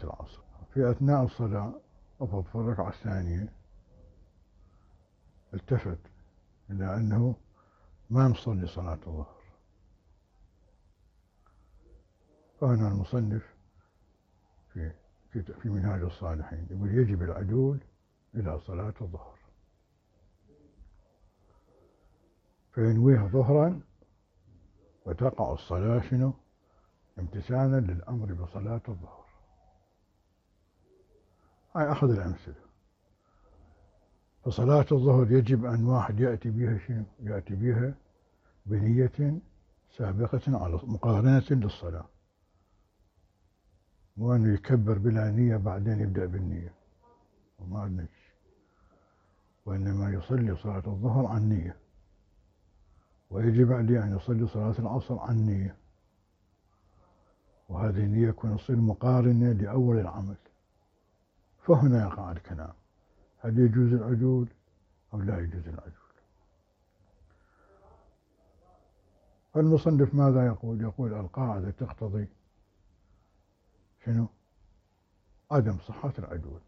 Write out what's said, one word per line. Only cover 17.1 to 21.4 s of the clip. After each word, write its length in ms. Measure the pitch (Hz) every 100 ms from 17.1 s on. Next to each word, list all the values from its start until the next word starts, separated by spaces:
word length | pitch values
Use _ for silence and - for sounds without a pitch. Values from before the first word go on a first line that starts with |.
| 95
العدول 580 | 90 85 95 120 135 139 - _ _ _ _ 113
إلى 240 | 87 78
صلاة 340 | - 90 107 -
الظهر، 380 | 95 85 - - _ _ _ _ _ _ _ _ _ _ _ _ 95 - - - _ _ _ _